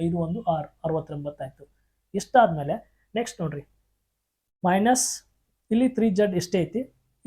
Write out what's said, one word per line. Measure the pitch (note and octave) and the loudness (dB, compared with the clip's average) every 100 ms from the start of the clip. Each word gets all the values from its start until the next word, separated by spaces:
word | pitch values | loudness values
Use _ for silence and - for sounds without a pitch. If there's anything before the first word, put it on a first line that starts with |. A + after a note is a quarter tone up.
ಐದು | E3+ E3+ | -2 -2
ಒಂದು | E3 G3+ | -4 -4
ಆರು, | A3+ D#3+ D3 _ | -2 -4 -4 _
ಅರವತ್ತೊಂಬತ್ತು | E3 D#3+ D#3+ D3 C#3+ D3 | -4 -4 -6 -10 -10 -10
ಆಯ್ತು. | C3+ - - _ _ _ _ | -12 -14 -20 _ _ _ _
ಇಷ್ಟಾದ್ಮೇಲೆ | G3 - C4 A3 D#3+ C#3+ G#3+ - _ _ | -8 2 4 4 2 -4 -6 -8 _ _
ನೆಕ್ಸ್ಟ್ | G#3+ A#3 - | -6 -6 -6
ನೋಡ್ರಿ, | E3 C#3+ - _ _ _ _ _ _ _ _ _ | -6 -8 -14 _ _ _ _ _ _ _ _ _
ಮೈನಸ್ | F3+ F#3 A3 B3+ - - _ _ _ _ - | 0 2 4 2 0 -6 _ _ _ _ -2
ಇಲ್ಲಿ | A3 B3+ | 2 2
ತ್ರೀ | B3+ A3 | 2 0
ಜೆಡ್ | F#3+ G#3 | 2 2
ಇಷ್ಟೇ | F3+ F3 F#3+ | 0 -2 -2
ಐತಿ, | D#3+ A#3 C4 _ _ _ | 0 -4 -8 _ _ _